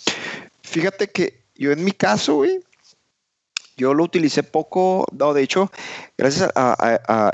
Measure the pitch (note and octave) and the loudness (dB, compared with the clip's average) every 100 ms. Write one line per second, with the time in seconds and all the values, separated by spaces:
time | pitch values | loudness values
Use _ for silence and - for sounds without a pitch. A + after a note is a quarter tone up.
0 | - - - - - _ - E3 F#3 - | -8 -8 -10 -14 -18 _ -8 -4 -4 -4
1 | G3+ - F3 - _ - C#3 D3 F#3+ - | -4 -2 -4 -6 _ -4 -2 0 -2 0
2 | F#3+ G#3+ - D4+ C#4+ F#4+ - _ _ _ | 0 0 0 2 2 -2 -8 _ _ _
3 | _ _ _ _ _ - - - B2+ C#3+ | _ _ _ _ _ -16 -14 -2 0 2
4 | E3+ F3+ D3+ - C#3+ D#3 D#3 F#3 F#3 F#3+ | 0 0 0 0 -2 -4 -2 0 0 0
5 | - C3 D3 C#3+ C3+ F#3 G3 - - - | -2 -2 0 2 2 0 0 -4 -16 -16
6 | - - C3+ D3+ F#3 - B2+ - A#2 A2+ | -14 0 0 2 0 2 2 2 2 2
7 | - A2+ G#2 | 2 2 2